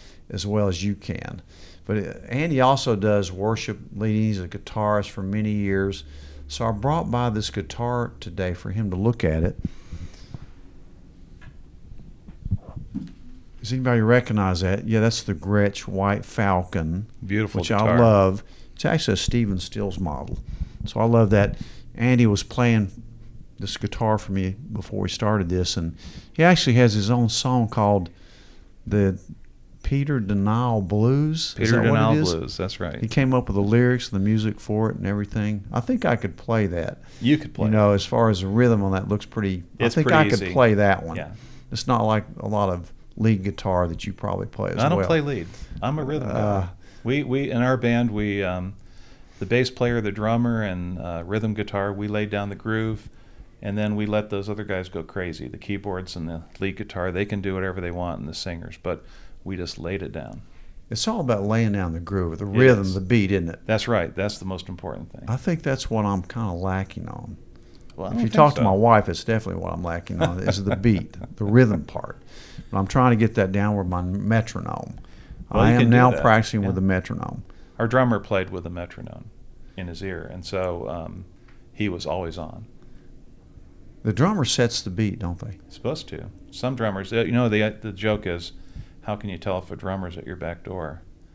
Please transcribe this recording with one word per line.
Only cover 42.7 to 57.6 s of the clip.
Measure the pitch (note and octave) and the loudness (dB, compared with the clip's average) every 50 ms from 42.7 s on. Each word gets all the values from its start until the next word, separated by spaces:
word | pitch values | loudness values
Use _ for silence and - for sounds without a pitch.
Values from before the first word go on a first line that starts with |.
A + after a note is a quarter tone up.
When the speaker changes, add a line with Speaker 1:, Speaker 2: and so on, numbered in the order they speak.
Speaker 1:
of | F2+ F2 E2+ - - - - - - | 0 -2 -6 -10 -16 -18 -20 -16 -6
lead | - A2 A2 A2 G2 F#2 | 0 4 4 4 4 2
guitar | G2+ F2+ - - F#2+ F#2 F2+ F2+ E2+ | -2 -6 -4 -2 0 2 2 2 2
that | E2 E2 - | -2 -4 -6
you | G2 G2 | -8 -8
probably | - - G2+ F2+ F#2+ F#2+ | -6 -6 -4 -4 -4 -6
play | - - - G#2 F#2+ | -6 -6 -6 -4 -4
as | - - | -2 0
Speaker 2:
I | A2+ D3 | 0 2
don't | E3+ G3 | 2 2
Speaker 1:
well. | F#3+ | 2
Speaker 2:
play | F3 E3+ D#3+ | 2 2 0
lead. | C#3+ C#3+ C#3 G#2 E2 - - - - - - - - | 0 -2 -4 -6 -6 -8 -12 -14 -16 -14 -10 -6 -4
I'm | A#2 D3 D#3 | -4 -2 -4
a | D3 | -4
rhythm | C3 D3+ D3+ C3+ - | -4 -4 -4 -4 -2
guy. | - A#2 | -2 0
Speaker 1:
Uh, | G#2+ G#2 G2+ G2 F#2 F2 - - - - - - - | 0 0 0 0 -2 -4 -6 -12 -20 -20 -20 -8 -4
Speaker 2:
We, | A2+ C3 C#3+ C#3+ | -2 0 0 0
we, | B2+ B2 C3+ C#3+ - | 0 0 0 0 0
in | - A#2 B2 | 0 2 2
our | B2+ C3 | 2 2
band, | B2 A#2 A#2 A#2 A#2+ B2 A#2+ | 2 2 2 2 4 2 2
we, | G#2 G#2 G#2 G#2 G2+ G2+ G2 | 0 0 0 0 0 0 0
um, | F#2 F2+ F#2 F2+ F#2+ G2 - - - - - - - - - - - - - | 0 -2 -2 -4 -6 -8 -12 -16 -20 -20 -20 -20 -20 -20 -20 -20 -20 -12 -10
the | - | -4
bass | F#2 A2+ B2 B2+ B2 | 0 2 2 2 0
player, | - - B2+ A#2+ A#2+ A#2 | 0 0 0 0 2 0
the | G#2+ G#2 G2 | 0 -2 -2
drummer, | G#2 G#2+ A2 A#2 A#2 A#2+ A#2+ A#2 A2+ G#2+ | -2 0 0 2 2 2 2 0 0 -2
and, | G2+ F#2 F2+ F2+ F2 F#2 F2 | -2 -4 -4 -6 -6 -6 -6
uh, | - F2 E2+ E2+ E2+ | -6 -6 -6 -8 -6
rhythm | F2 G2+ A2 G#2+ A2 G#2 | -4 -2 -2 0 0 -2
guitar, | G#2 G#2 - - G2+ G2 G2+ G2+ | -2 -4 -2 -2 -2 -2 -2 -2
we | G2 G#2 G#2 | -4 -4 -4
laid | G#2 G#2+ G#2 G#2 | -2 -2 -2 -2
down | G#2 G#2 G2+ G2+ | -2 -4 -4 -6
the | G2 | -8
groove, | G2 - A2 A2 A2 A2 A2 A2 A2 - - - - - - - - - - - - | -8 -4 -2 -2 0 0 -2 -4 -6 -8 -14 -20 -20 -20 -20 -20 -20 -20 -20 -18 -10
and | - G#2 G2+ | -8 -6 -2
then | G#2+ G#2+ G#2 G#2 | -2 0 0 0
we | G#2 G#2+ | 0 -2
let | G#2 G#2 G#2+ G#2 G#2 | 0 0 0 -2 -2
those | G#2 G2 G2 G#2 | -4 -6 -6 -6
other | G#2 G#2 G#2 | -6 -8 -6
guys | G2+ F#2+ F#2 F#2 F2 | -6 -6 -6 -6 -6
go | - E2+ D#2+ | -8 -10 -10
crazy, | - - G2 F#2 F2 D#2+ E2 - B1+ | -8 -8 -6 -6 -6 -6 -8 -10 -12
the | - - | -12 -12
keyboards | - - G2+ G2 F#2+ G#2 F#2+ F#2 F#2 F2+ - | -8 -8 -8 -6 -6 -6 -6 -6 -8 -10 -10
and | F2+ D#2+ E2 | -8 -8 -8
the | E2 E2 D#2+ - - - | -8 -10 -12 -14 -10 -8
lead | - G2 F#2+ | -6 -6 -6
guitar. | - G#2 - - F#2+ F2 F#2 F2 | -6 -10 -10 -6 -4 -4 -4 -2
They | F2+ G#2 | -2 -2
can | G2+ A2 G2+ F#2+ | -2 -4 -4 -4
do | G2 F#2+ | -4 -4
whatever | F#2+ | -4